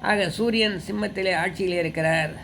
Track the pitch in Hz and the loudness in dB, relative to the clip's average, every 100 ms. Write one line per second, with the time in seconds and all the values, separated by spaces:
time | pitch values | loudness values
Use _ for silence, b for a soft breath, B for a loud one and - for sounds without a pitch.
0 | 196 208 180 - 233 220 214 190 - 208 | 2 2 2 0 0 4 2 0 -4 -4
1 | 208 190 190 170 180 170 190 175 165 165 | -4 -2 0 2 0 -2 -2 0 -2 0
2 | 160 160 156 160 | 2 2 0 -6